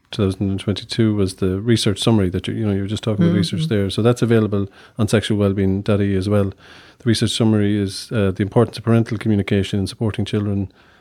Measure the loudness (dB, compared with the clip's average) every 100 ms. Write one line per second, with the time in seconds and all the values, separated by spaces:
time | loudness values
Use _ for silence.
0 | _ -2 -2 0 -2 -2 -4 -6 -4 0
1 | 2 2 0 -2 -2 -2 0 2 2 0
2 | 2 2 2 -2 -4 -4 -2 -2 -2 -4
3 | -2 0 2 2 0 -2 -2 0 0 0
4 | 2 2 2 2 2 0 -4 -8 -12 -4
5 | 0 2 0 2 2 2 0 0 0 0
6 | 0 0 0 2 0 -4 -16 -20 -20 -6
7 | -2 0 0 2 2 2 2 0 -2 -6
8 | -6 -2 0 0 0 2 0 0 0 2
9 | 2 -2 0 0 2 0 0 -2 -4 -4
10 | -4 -2 -2 -2 -2 -2 -4 _ _ _